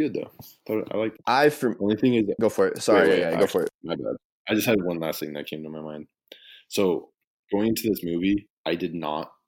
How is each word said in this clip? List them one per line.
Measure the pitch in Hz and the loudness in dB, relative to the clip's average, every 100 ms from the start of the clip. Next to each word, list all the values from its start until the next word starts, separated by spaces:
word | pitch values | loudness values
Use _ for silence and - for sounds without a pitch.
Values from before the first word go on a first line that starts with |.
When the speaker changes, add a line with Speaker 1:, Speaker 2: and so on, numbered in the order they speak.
Speaker 1:
good, | 151 | -2
though. | 98 - - - _ - | -4 -10 -14 -20 _ -6
Thought, | 107 - | -6 -4
I | 104 | -4
liked | 110 - | -4 -4
it. | - | 0
Speaker 2:
I, | 127 151 | 4 4
for | 143 127 - | 2 -2 0
Speaker 1:
Only | 101 107 | 0 2
thing | 131 | 4
is | 120 98 - | 4 2 2
Speaker 2:
Go | 110 | 0
for | - 95 | 4 2
it. | - | 2
Sorry, | - 104 | 2 4
Speaker 1:
Wait, | 98 | 6
wait, | 90 | 4
Speaker 2:
yeah, | 87 | 2
yeah, | 82 | 2
go | |
Speaker 1:
I, | 98 | 2
Speaker 2:
for | 92 | 2
it. | 80 _ | -2 _
Speaker 1:
my | 80 78 | -8 -6
bad. | 57 - _ _ - | -6 -8 _ _ -2
I | |
just | 107 123 | 0 2
had | 107 | 2
one | 90 85 | 2 -4
last | 80 76 | -4 -6
thing | 76 | -8
that | 73 73 | -10 -10
came | 78 | -10
to | 78 | -10
my | 78 | -12
mind. | 78 76 80 _ _ - - - _ | -12 -12 -14 _ _ -20 -20 -20 _
So, | - 95 80 - _ _ _ - | 0 0 0 -4 _ _ _ -4
going | 101 113 | 0 0
into | 113 110 | 0 -2
this | 92 | -2
movie, | 87 85 95 101 - _ | -2 -2 0 0 -4 _
I | - 85 | -6 -4
did | 87 | -4
not, | 82 78 78 - _ | -6 -6 -6 -8 _